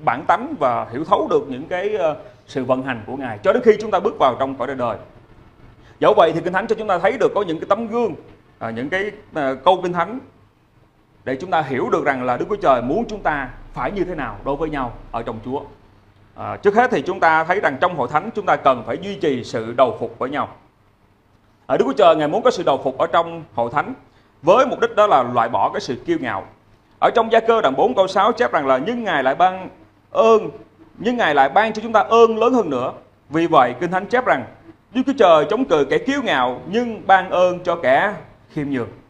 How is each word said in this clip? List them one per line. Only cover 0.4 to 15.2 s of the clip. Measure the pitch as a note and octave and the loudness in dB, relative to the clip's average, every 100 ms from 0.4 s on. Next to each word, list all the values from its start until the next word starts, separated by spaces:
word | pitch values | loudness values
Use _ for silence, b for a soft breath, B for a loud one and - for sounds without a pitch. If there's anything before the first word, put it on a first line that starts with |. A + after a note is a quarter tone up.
| C#4 C4+ | -2 -2
và | C3+ A2+ A2 | 0 0 -4
hiểu | A#2+ D#3+ | -8 -2
thấu | G#3 D4+ | 0 2
được | D#3 C#3 | 0 -2
những | B2+ E3 | -10 -8
cái, | F3+ G3+ G#3+ | -6 -4 -2
ờ, | D#3+ C#3+ B B _ | -2 -4 B B _
sự | C3+ | -8
vận | B2+ C3 | -2 -2
hành | C3+ A#2 G#2+ | -2 -8 -8
của | C3+ | -10
Ngài | B2+ G#2+ | -8 -4
cho | F#3+ | 0
đến | B3 A#3 | 2 4
khi | G#3 | 2
chúng | G#3+ | 2
ta | F#3+ | -2
bước | G3+ - | -2 0
vào | C#3 A#2 | 0 0
trong | C3+ C3+ | -6 -4
cõi | B2+ | -8
đời | C3 | -4
đời. | A#2+ F#2+ - - _ - - _ - - b b | -6 -6 -12 -20 _ -20 -20 _ -20 -20 b b
Dẫu | D#3 F3+ | 4 6
vậy | E3 E3 | 4 4
thì | |
Kinh | E3 | -2
Thánh | F#3 A3 | -4 -2
cho | G#3+ | -4
chúng | G#3 | -2
ta | F3 | 0
thấy | F#3+ B3 | 0 2
được | E3 G3 | 0 0
có | |
những | F#3+ D#3 | -4 -4
cái | F3 | -2
tấm | G3+ A3+ | -2 -2
gương, | A#3 A3+ D3 - - _ - | -2 -2 -4 -16 -20 _ -12
à, | A2+ | -8
những | A2+ C#3 | -6 -6
cái, | F#3 G#3 G3+ - | -4 -6 -8 -12
ờ, | D#3 C3+ C3 | -6 -4 0
câu | F3+ F#3 | 2 2
Kinh | F3+ | 0
Thánh | F3 F3 B3+ - _ _ _ _ _ _ _ _ _ | -4 -4 -6 -14 _ _ _ _ _ _ _ _ _
để | B2+ C3+ | -10 -8
chúng | F3+ | -2
ta | E3+ | -2
hiểu | C#3+ B2+ A3 | -2 -4 -2
được | E3+ C#3+ | -2 0
rằng | C3 | -2
là | B2+ A#2+ | -2 -4
Đức | F3 | -4
Chúa | G3+ | -2
Trời | D#3+ B2+ | 2 2
muốn | A#2+ D#3 - | 0 -4 -4
chúng | G#3+ | -6
ta | F3+ D3 B2+ - - | -4 -4 -6 -12 -16
phải | D3 C3 | -8 -6
như | G3 | -4
thế | F3 E3 | -6 -6
nào | A#2+ G2+ C3+ | -10 -8 -6
đối | C#3 | -4
với | D#3+ | -4
nhau | D3 B2 A2 - | -4 -8 -10 -12
ở | A#2 | -10